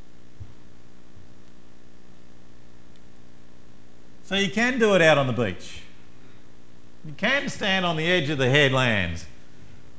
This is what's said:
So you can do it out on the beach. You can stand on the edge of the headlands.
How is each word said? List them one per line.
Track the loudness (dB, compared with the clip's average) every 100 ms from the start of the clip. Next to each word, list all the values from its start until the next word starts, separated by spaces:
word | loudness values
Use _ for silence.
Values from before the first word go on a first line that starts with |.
| -8 -10 -8 -8 -8 -8 -10 -10 -8 -8 -8 -8 -8 -8 -10 -10 -10 -10 -10 -10 -10 -10 -10 -10 -8 -8 -8 -8 -8 -8 -8 -8 -8 -8 -10 -10 -10 -10 -10 -10 -10 -10
So | -2 2
you | 2
can | 4 2 4
do | 6
it | 8
out | 10 8
on | 6
the |
beach. | 2 0 0 -6 -8 -8 -8 -8 -8 -8 -10 -10 -10 -10 -10 -10 -8 -8
You | -2
can | 2 2 0
stand | -2 2 2 2
on | 2
the | 4
edge | 4 4
of | 4
the | 6
headlands. | 8 6 6 4 4 2 -2 -6 -10 -10 -10 -10 -10 -10